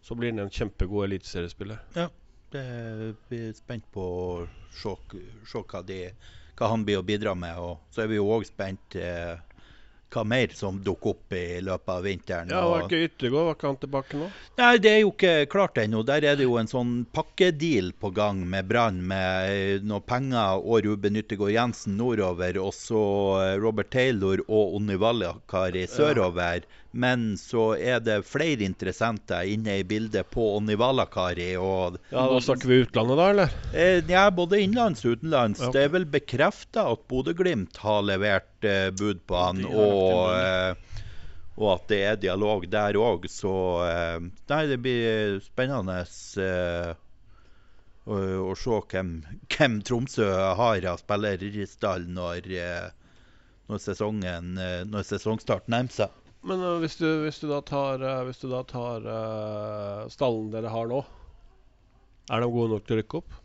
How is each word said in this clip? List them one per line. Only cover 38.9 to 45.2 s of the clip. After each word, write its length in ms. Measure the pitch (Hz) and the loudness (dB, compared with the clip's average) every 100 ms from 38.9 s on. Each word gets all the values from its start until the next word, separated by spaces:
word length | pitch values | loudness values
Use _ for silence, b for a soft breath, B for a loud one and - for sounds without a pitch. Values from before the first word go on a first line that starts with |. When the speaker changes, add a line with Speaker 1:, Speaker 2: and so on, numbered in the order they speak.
Speaker 2:
bud 300 | 95 104 90 | 0 -2 -2
på 140 | - 90 | -2 0
han, 240 | 90 92 | 2 0
Speaker 3:
De 0 | |
har 80 | 95 | -2
lagt 160 | 107 104 | 4 6
inn 140 | 101 | 6
Speaker 2:
og, 260 | 95 90 92 | 4 4 4
Speaker 3:
bud. 80 | |
Speaker 2:
eh, 400 | 92 92 92 92 90 B B B B B B B - | 2 2 2 0 -4 B B B B B B B 0
og 100 | 107 90 | 2 2
at 100 | - | 2
det 120 | 101 | 2
er 140 | 98 107 | 2 0
dialog 500 | 98 92 104 107 90 | 0 0 0 0 0
der 260 | 104 104 | 0 2
også, 360 | 101 117 92 - | 4 2 2 -4
så, 240 | - 101 95 92 87 87 | -6 -2 0 0 0 0
eh, 320 | 85 85 85 85 - - | 0 -2 -4 -8 -12 -4
nei, 180 | 147 151 | -2 0
det 160 | 131 | -2
blir 560 | 123 123 117 110 | 0 0 2 2